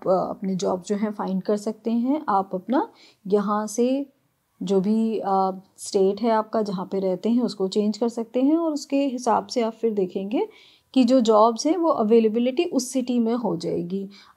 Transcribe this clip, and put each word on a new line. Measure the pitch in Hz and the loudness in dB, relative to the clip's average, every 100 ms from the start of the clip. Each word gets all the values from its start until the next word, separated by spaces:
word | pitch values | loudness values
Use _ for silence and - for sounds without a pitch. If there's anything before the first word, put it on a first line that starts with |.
| - | 0
अ, | 185 - | 0 0
अपने | - 190 185 | -6 -4 -4
जॉब | 190 185 | -2 -4
जो | 175 202 | -4 -4
है | 214 | -4
फाइंड | 208 185 190 | -6 -4 -4
कर | 185 208 | -2 -2
सकते | 208 214 - | -2 -8 -4
हैं। | 233 247 302 302 | -2 0 -2 0
आप | 202 190 | -2 0
अपना | 185 185 262 453 - - _ 196 | -6 -2 -2 -2 -8 -20 _ -2
यहाँ | 208 202 208 214 | 0 0 -2 -4
से | - 247 269 277 _ _ _ _ - | -2 0 0 -4 _ _ _ _ -10
जो | 190 196 | 0 0
भी, | 190 220 226 220 | 2 0 0 -2
अ, | 196 190 190 190 - - | 0 0 0 -4 -12 -18
स्टेट | - 202 190 202 | -4 2 2 2
है | 233 | 0
आपका | 220 214 226 | 0 0 -2
जहाँ | 208 185 185 | -2 -4 -6
पे | 196 | -4
रहते | 190 180 220 | -2 -2 0
हैं | 240 | 0
उसको | 233 - 190 | 0 -2 -2
चेंज | 214 208 214 | 0 0 0
कर | 240 | -2
सकते | 233 226 254 | -4 -6 0
हैं, | 269 320 | 2 2
और | 330 | 0
उसके | 294 - 277 277 | -4 -2 -2 0
हिसाब | 240 247 202 196 | -2 0 0 0
से | 262 | -2
आप | 226 | -4
फिर | 226 233 | -2 -4
देखेंगे | 208 185 208 196 254 427 - - _ _ | -2 -2 -4 -4 -4 -4 -8 -20 _ _
कि | 262 | 2
जो | 233 262 | 4 4
जॉब्स | 226 214 226 226 294 | 6 6 6 4 0
हैं | 359 | 0
वो | 330 | 2
अवेलेबिलिटी | - 208 233 220 220 240 254 | 2 4 4 4 2 -2 0
उस | 349 269 247 | 0 0 -2
सिटी | 269 247 240 | -4 -2 0
में | 226 | 0
हो | 233 208 170 | 0 -2 -2
जाएगी। | 170 170 170 190 196 - - | -4 -4 -4 -6 -8 -14 -12